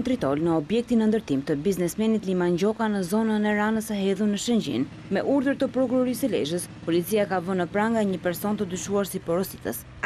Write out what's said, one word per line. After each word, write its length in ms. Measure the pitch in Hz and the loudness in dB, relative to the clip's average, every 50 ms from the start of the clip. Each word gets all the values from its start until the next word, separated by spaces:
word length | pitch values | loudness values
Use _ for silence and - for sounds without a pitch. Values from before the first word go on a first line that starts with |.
| 240 | 4
tritol 320 | 247 254 247 - 135 139 147 | 2 0 0 2 0 0 2
në 140 | 160 170 165 | 2 2 2
objektin 460 | 160 147 147 196 233 240 - 247 226 220 | 2 2 2 0 0 2 2 2 4 4
në 60 | 214 | 4
ndërtim 320 | 214 226 220 - 143 135 139 | 4 2 0 0 -2 0 0
të 140 | - 160 143 | 0 -2 0
biznesmenit 640 | 147 196 190 180 180 170 - - 214 220 220 214 214 185 | 0 0 0 2 0 -2 0 0 0 2 2 0 0 0
Liman 260 | 185 180 175 175 175 | 0 2 2 2 2
Gjoka 320 | 170 196 208 220 220 226 | 2 2 0 0 0 0
në 140 | 214 208 202 190 160 | 0 0 0 -2 0
zonën 400 | 190 214 226 220 214 214 208 214 | 0 0 2 2 2 2 2 2
e 40 | 208 | 2
Ranës 320 | 208 208 214 220 220 220 220 | 2 2 0 0 0 -2 -2
së 60 | 214 202 | -2 0
Hedhun 320 | 196 196 196 185 214 208 | 0 0 2 2 2 0
në 80 | 202 196 - | 0 0 0
Shëngjin, 400 | - 240 214 170 143 - 113 135 - - - - - | 0 0 0 0 0 -2 -2 -2 -4 -6 -12 -8 -4
me 140 | 190 190 - | -2 -2 0
urdhër 300 | - 269 285 254 277 269 269 | 2 2 2 2 2 0 0
të 80 | 277 254 - | 0 -2 0
prokurorisë 460 | 247 262 240 240 262 254 247 254 240 | 0 0 2 2 2 2 0 0 -2
së 100 | - 262 | -2 0
Lezhës, 380 | 196 104 - 147 165 175 - - - - - | 0 0 0 0 -2 -4 -4 -6 -12 -8 -4
policia 400 | - 165 170 175 - 202 214 202 | 0 0 0 0 2 2 0 2
ka 140 | 202 196 185 165 | 2 0 -2 -2
vënë 220 | 175 196 185 175 | -2 -2 -2 -2
në 20 | 165 - | 0 0
pranga 320 | 208 208 220 - 226 214 | 0 0 2 2 2 0
një 140 | 202 185 175 - | 0 0 -2 -2
person 320 | 180 175 165 - 208 208 | -4 -4 -2 -2 -2 -2
të 140 | 208 208 180 | -2 -4 -4
dyshuar 400 | 175 180 - 180 196 202 202 190 | -6 -6 -6 -2 -2 -2 -2 -2
si 80 | - 185 | -4 -6
porositës. 640 | - - 170 175 196 190 - - - 95 113 - - - - - - | -4 -2 -2 0 -2 -2 -6 -8 -8 -8 -8 -8 -10 -16 -12 -6 -2